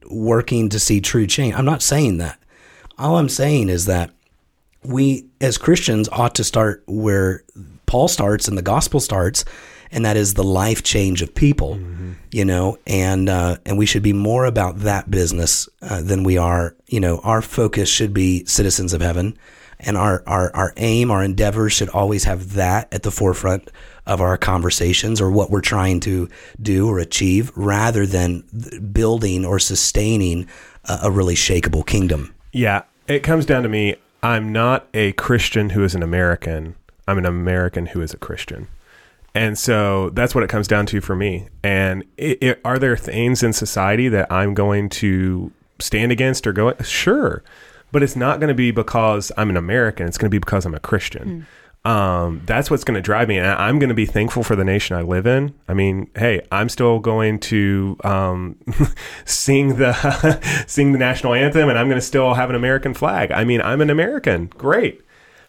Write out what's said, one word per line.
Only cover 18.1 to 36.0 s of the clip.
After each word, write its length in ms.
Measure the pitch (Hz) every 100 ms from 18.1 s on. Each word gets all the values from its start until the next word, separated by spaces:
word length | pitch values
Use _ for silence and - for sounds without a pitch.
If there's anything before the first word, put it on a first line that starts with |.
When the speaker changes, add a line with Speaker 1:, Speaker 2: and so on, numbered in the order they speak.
Speaker 1:
be 300 | 98 92 90 -
citizens 480 | - 98 90 90
of 80 | 87
heaven, 360 | 87 85 101 - - - - -
and 160 | - 98
our, 280 | 104 92 -
our, 260 | 95 90 -
our 180 | 95 -
aim, 340 | 113 113 120
our 120 | 101
endeavors 480 | 98 95 104 107 107
should 180 | - 104
always 340 | 101 101 104 -
have 280 | 92 92
that 380 | 101 90 101 -
at 100 | 95
the 80 | 107
forefront 580 | - 98 90 95 92 - - - - -
of 140 | 95
our 180 | 90 95
conversations 840 | - 92 85 - 87 90 107 107
or 100 | 95
what 180 | 104 92
we're 100 | 98
trying 380 | - 104 95 90
to 260 | 101 92 87 - - -
do 280 | 107 95 110
or 100 | 92
achieve, 520 | 82 - 95 98 123 -
rather 500 | 101 101 113 113 98
than 380 | 92 87 87 -
th-, 320 | 110 - - 101
building 540 | 104 113 113 104 92 92
or 140 | 98
sustaining 880 | - 92 - 107 104 110 92 85 90 - - - -
a, 140 | -
a 80 | 101
really 240 | 98 92 85
shakeable 500 | - 90 78 78 -
kingdom. 480 | 107 90 78 67 - -
Speaker 2:
Yeah, 300 | 127 113 98 - _ -
it 120 | 143
comes 260 | 139 160 139
down 180 | 131
to 60 | 117
me. 260 | 107 104 - _ _
I'm 280 | 117 113 107
not 360 | 110 120 131 -
a 200 | 110 101
Christian 560 | - - 120 - 113 104
who 140 | 101
is 100 | 98
an 80 | 90